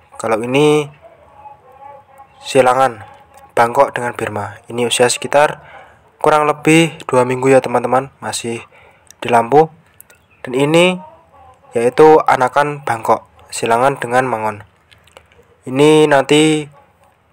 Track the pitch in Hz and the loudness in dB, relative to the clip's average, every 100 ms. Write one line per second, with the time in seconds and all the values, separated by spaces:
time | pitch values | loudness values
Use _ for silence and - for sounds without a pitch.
0 | _ - 113 110 120 135 151 151 147 - | _ -10 -4 -4 -2 0 2 0 -4 -14
1 | - - _ _ - - _ - - - | -20 -20 _ _ -20 -20 _ -20 -20 -20
2 | _ - - _ - 139 127 127 131 110 | _ -20 -20 _ -2 0 2 2 -2 -4
3 | 101 - _ - - - 117 120 135 - | -18 -20 _ -20 -6 -2 0 0 0 -2
4 | 123 113 107 107 101 104 - 120 120 - | -8 -8 -8 -8 -12 -14 -12 -6 -4 0
5 | 123 - 123 139 147 - - - - _ | 0 -2 -2 0 0 -2 -18 -20 -20 _
6 | _ _ 151 151 151 147 156 160 165 - | _ _ 0 0 0 -2 2 2 2 -4
7 | - 127 123 127 131 135 123 120 120 127 | -2 -2 0 -2 2 2 2 -4 -2 -2
8 | 135 _ 110 - 117 117 - _ _ _ | -4 _ -12 -10 -10 -12 -16 _ _ _
9 | _ _ - 117 117 139 160 - _ _ | _ _ -2 -2 2 2 2 -4 _ _
10 | _ _ _ _ - 127 143 165 180 180 | _ _ _ _ -8 -4 0 2 2 -2
11 | - - _ _ - _ _ 120 120 - | -12 -20 _ _ -20 _ _ -4 -2 4
12 | 156 156 - 131 127 147 147 147 131 117 | 6 6 4 0 0 0 -2 -4 -8 -6
13 | 113 110 - _ _ - 117 117 131 139 | -2 -4 -4 _ _ -8 -2 0 0 -2
14 | 120 123 131 110 107 104 - _ _ _ | -4 -2 -2 -4 -6 -10 -18 _ _ _
15 | _ - _ _ _ _ - 131 151 156 | _ -20 _ _ _ _ -6 2 4 4
16 | 151 139 131 147 156 151 147 - _ _ | 4 2 2 2 2 0 -6 -18 _ _
17 | _ _ _ | _ _ _